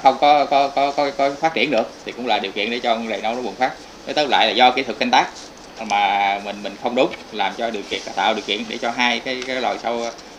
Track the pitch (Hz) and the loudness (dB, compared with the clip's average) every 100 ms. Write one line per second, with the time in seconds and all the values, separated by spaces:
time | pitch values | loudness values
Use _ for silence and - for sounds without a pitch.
0 | 135 127 147 147 135 139 139 139 143 143 | 4 6 6 6 6 4 4 2 0 2
1 | 143 - 139 139 160 - 143 113 - - | 0 0 0 0 -2 0 2 2 0 -6
2 | - - 123 104 98 95 104 120 120 113 | -12 -8 -2 -2 -2 -4 -4 -2 0 -2
3 | 113 101 107 123 117 98 131 - - - | -2 -4 -4 -4 -6 -2 -2 -4 -14 -14
4 | - 139 143 98 107 101 127 127 131 - | -6 -2 2 4 4 6 6 6 0 -2
5 | 123 127 180 - - - - - 110 104 | 2 2 2 -4 -16 -18 -18 -14 -2 2
6 | 101 101 101 101 101 101 101 101 123 123 | 2 2 2 0 -4 -8 -10 -6 -2 2
7 | 147 - - 110 98 95 117 104 101 98 | 2 0 -10 -4 -4 -2 -6 -6 -6 -8
8 | - - 196 214 - 151 113 120 120 120 | -6 -2 0 0 -2 -4 -4 -6 -4 -2
9 | 123 117 131 127 123 127 110 98 110 117 | 0 -2 -4 -6 -6 -4 -2 -2 -4 -4
10 | 117 - - | -6 -10 -16